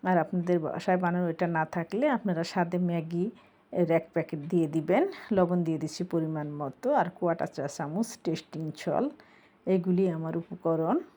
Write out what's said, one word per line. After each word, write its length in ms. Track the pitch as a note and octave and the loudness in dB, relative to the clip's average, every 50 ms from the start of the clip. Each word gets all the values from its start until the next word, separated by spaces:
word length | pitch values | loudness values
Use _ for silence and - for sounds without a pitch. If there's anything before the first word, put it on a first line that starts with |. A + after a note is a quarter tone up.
| - | 2
আর 140 | F#3 F#3 F3 D#3 | 4 4 4 4
আপনাদের 320 | - - F3+ E3+ F3 F3+ F3 D#3 | 2 0 -2 2 2 2 2 2
বাসায় 340 | D3+ - - F3+ - F#3 F#3 F#3 | -2 -6 -4 0 2 2 2 2
বানানো 220 | F3 E3+ F3+ F3+ E3+ E3 | 0 0 0 0 0 0
এটা 120 | E3 F3+ E3+ E3+ D#3+ | 0 0 0 2 0
না 60 | D#3+ D#3 - | 0 0 -2
থাকলে 300 | F3 E3 - - G3+ C4 D4+ C4+ | -4 -4 -2 -2 0 2 2 0
আপনারা 260 | A#3 - G#3 F3+ D#3+ E3+ - - | 0 0 0 0 0 -2 -2 0
স্বাদে 260 | G3 E3+ E3 F3 F3+ F3+ F3 | 0 0 0 2 0 0 2
ম্যাগি 380 | E3+ E3+ D#3+ E3 E3+ E3+ F3+ A3 A3+ - - - _ _ _ _ - | 0 0 -2 -2 -2 -2 -2 -2 -4 -8 -20 -20 _ _ _ _ 0
এর 160 | - F3+ D#3+ E3 E3 | 0 2 4 4 2
এক 60 | D#3+ - _ | 2 0 _
প্যাকেট 260 | E3+ D#3+ - - D3+ C#3+ D#3+ F#3+ | -4 -2 -2 -4 -8 -6 0 2
দিয়ে 140 | F3 E3 D3+ D3 | 2 2 2 0
দিবেন। 280 | E3 D3 C#3+ F3+ A3+ E4 G4+ F#4+ - - - A3 | -2 0 2 2 4 4 2 -2 -8 -6 -2 2
লবণ 220 | F#3+ F#3 E3+ F3+ F3+ F3 | 2 4 4 2 0 2
দিয়ে 120 | D#3+ D#3+ D#3 D3 | 0 0 -2 -2
দিচ্ছি 200 | D#3 - - F3+ F3 - | -6 -4 -6 -6 -2 0
পরিমাণ 340 | E3+ D#3+ D#3 D#3+ D#3 D3 D3 D3 D3 | -2 0 0 -2 -4 -4 -6 -6 -6
মতো, 280 | D3 C#3+ C#3+ _ - A#3+ D4 C4+ | -6 -8 -8 _ -2 0 2 2
আর 80 | F3 F3 F3+ | 2 0 -2
কোয়াটা 300 | - - F3 E3 E3 - D#3 - | -2 0 0 0 0 -2 -6 -4
চা 100 | - C#3 C#3+ - | -6 -6 -6 -4
চামচ 320 | - D#3+ D3 D3+ F#3 A3+ - - - _ | -6 -6 -4 -2 -4 -4 -4 -6 -8 _
টেস্টিং 380 | - - - - _ - D#3 D#3+ D#3 D#3 - - | -4 -4 -4 -4 _ -10 -8 -8 -8 -8 -6 -4
সল্ট। 300 | - C#3+ - A#3+ C#4+ D4+ - - - - - _ _ _ _ _ | -2 0 0 0 0 -4 -8 -20 -20 -20 -20 _ _ _ _ _
এগুলি 380 | - F#3+ F#3+ E3+ F#3 F3+ F3 F#3+ F#3 E3 | 0 0 2 2 2 2 4 2 2 0
আমার 180 | D#3+ D#3+ D#3+ E3 E3+ E3+ | -2 -4 -4 -4 -6 -6
উপকরণ। 540 | - F3+ F3 - E3 E3 D#3+ D#3+ E3 A3 E4 F#4+ - - | -6 -14 -4 0 0 2 2 2 2 2 0 -2 -4 -18